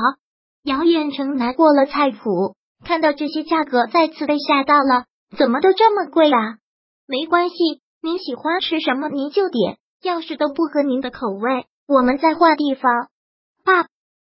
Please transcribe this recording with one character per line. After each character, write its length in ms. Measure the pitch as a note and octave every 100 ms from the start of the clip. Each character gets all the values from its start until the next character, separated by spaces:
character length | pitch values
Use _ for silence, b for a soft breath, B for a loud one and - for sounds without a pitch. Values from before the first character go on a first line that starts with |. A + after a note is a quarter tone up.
| A#3+ C#4 _ _ _ _
姚 200 | C#4+ C4+
彦 280 | E4+ E4 D4+
成 240 | C#4 C4+ C#4
拿 180 | A#3+
过 200 | B3+ D#4
了 120 | C#4+ C4+
菜 240 | C#4 C#4+
谱， 440 | G#3 A3+ F3+ F#3+ - _ _
看 180 | - E4
到 100 | D#4
这 160 | D4 D4
些 160 | D#4
价 200 | D#4 E4
格 240 | D4+ B3 A3+
再 200 | F4 D#4
次 200 | - D4
被 100 | D4
吓 260 | C#4+ C#4+
到 140 | C4+ D4
了 280 | C4+ A#3+ - _ _ -
，“怎 160 | C4+
么 100 | C4
都 120 | F#4+
这 220 | F#4 A4 G4+
么 140 | D4+
贵 220 | E4 D4+
啊 260 | A#3+ A3 A3 _ _ _ _ _
？”“没 180 | C4 D#4+
关 240 | F4 F4
系， 60 | F4 E4 C#4+ _ _
您 160 | D#4+ F4+
喜 160 | D#4+ A#3+
欢 260 | D#4 F4+
吃 180 | - D#4+
什 140 | D#4
么 160 | C4 D4+
您 220 | C#4 C#4+
就 180 | G4+ F#4
点， 280 | A#3 F#3 - _ _
要 180 | F#4 E4+
是 160 | D#4+ D4
都 100 | D4
不 160 | C#4+ D#4+
合 180 | D4
您 180 | C#4+ B3+
的 80 | B3+
口 180 | - A#3
味， 340 | G3 A#3 C4 - _ -
我 160 | C4+
们 160 | B3 C#4
再 160 | D#4+ D#4
换 200 | E4+ D4+
地 200 | D4 C4
方。 340 | B3+ A#3+ - _ _ _ _ _ F#4+
”“爸。” 220 | F#4 E4 _ _ _